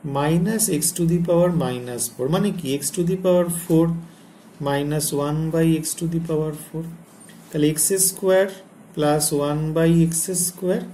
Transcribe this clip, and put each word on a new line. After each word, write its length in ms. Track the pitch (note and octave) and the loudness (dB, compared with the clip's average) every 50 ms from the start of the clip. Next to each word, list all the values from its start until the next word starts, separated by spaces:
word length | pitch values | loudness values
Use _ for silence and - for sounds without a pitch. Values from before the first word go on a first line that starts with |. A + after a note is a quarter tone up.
| - D3 C#3 C#3+ | -8 -4 -2 0
minus 440 | D3 D3+ E3 E3+ - G#3+ A3+ G#3+ - F#3+ F3 D3 | 0 2 2 2 2 0 0 -2 0 0 0 -2
x 20 | - - - | -2 -4 -2
to 60 | - E3+ E3 | 0 0 2
the 80 | F3 F3 E3+ F3+ | 2 0 2 2
power 220 | E3+ E3+ F3 F3+ F3 D3+ C3 | 4 4 4 4 2 0 -2
minus 380 | B2+ B2 B2 B2 B2 B2 A#2 A#2 - - | -2 -4 -6 -8 -8 -6 -6 -6 -6 -4
four, 120 | - B2 C#3 E3 | -4 -2 0 0
মানে 140 | G3+ G#3 G3+ F3 - | 0 0 0 -2 -4
কি? 80 | - B2+ C#3 C#3+ | -4 -4 -4 -2
x 20 | C#3+ - - | -4 -6 -4
to 40 | F3+ E3+ E3+ | -2 0 0
the 60 | F#3+ F#3 F#3 | -2 0 2
power 220 | F#3 F3+ F3+ F3 F3 - - - | 2 4 4 2 0 -2 -6 0
four 220 | - E3+ D#3+ E3 E3 E3 E3 - - - - - - - - - - - - C#3+ C#3+ | 2 4 4 4 2 0 -4 -8 -14 -20 -20 -20 -20 -20 -20 -20 -20 -12 -6 -4 -2
minus 380 | C#3 C#3+ C#3+ D3 D3+ D3+ D3 - C#3 C#3+ C#3+ D3 | 0 0 0 0 -2 -2 -2 -2 -2 -2 -2 0
one 120 | D3+ D#3 D#3+ D#3+ D#3+ | -2 -2 -2 0 2
by 120 | E3 E3 E3 D#3+ D#3 | 2 4 4 2 2
x 20 | D#3 - - - | 0 -6 -6 -4
to 60 | E3+ E3 | -4 -2
the 80 | E3 E3 E3 E3 | -2 -4 -2 -2
power 240 | D#3+ D3+ D#3 D#3 D3 D3+ - | -2 -2 -2 -4 -6 -8 -14
four, 180 | - - D#3+ E3 E3 - - - - - - - - - - - - | -12 -10 -10 -10 -10 -14 -16 -20 -20 -20 -20 -20 -20 -20 -20 -20 -8
তাহলে 180 | - D#3 D3 D3+ | -2 2 2 2
এক্স 140 | D#3 D3+ - - G3 F#3+ F#3 F#3+ | 2 0 0 0 2 2 0 0
স্কয়ার 380 | - - G3 F#3 F#3 F#3+ G3 G3+ - - - - - - - - - | -2 -2 2 4 4 4 4 2 -2 -14 -20 -20 -20 -20 -20 -12 -4
প্লাস 300 | E3 D3 D3 D3+ D#3 D3+ - D3+ C#3+ | 0 2 2 2 2 0 0 -2 0
ওয়ান 200 | C#3+ D3 D3 D3+ D#3 D#3 D#3 | 0 0 -2 -2 -2 -2 0
by 140 | D#3+ E3 E3 E3+ E3+ E3 | 2 4 6 6 6 4
এক্স 160 | E3 E3 - - - F#3 F3 - | 4 2 -4 -4 -4 -2 -2 -4
স্কয়ার 340 | - - - F#3+ F3+ F#3+ A#3+ A#3+ - | -4 -6 -4 -2 -2 -2 -2 -4 -8